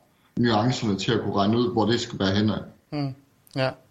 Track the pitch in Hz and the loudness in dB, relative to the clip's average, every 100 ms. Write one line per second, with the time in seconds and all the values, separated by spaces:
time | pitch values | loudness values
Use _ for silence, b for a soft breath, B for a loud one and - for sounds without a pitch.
0 | _ b b - 120 107 123 127 113 95 | _ b b 0 2 2 2 0 -2 -2
1 | - 110 104 98 101 117 120 113 104 120 | 0 0 0 0 2 2 2 0 0 0
2 | - - 95 101 107 95 - - _ 147 | -2 -2 0 2 0 -2 -6 -18 _ -6
3 | 139 131 _ _ _ 139 131 131 _ | -6 -8 _ _ _ -4 -2 -4 _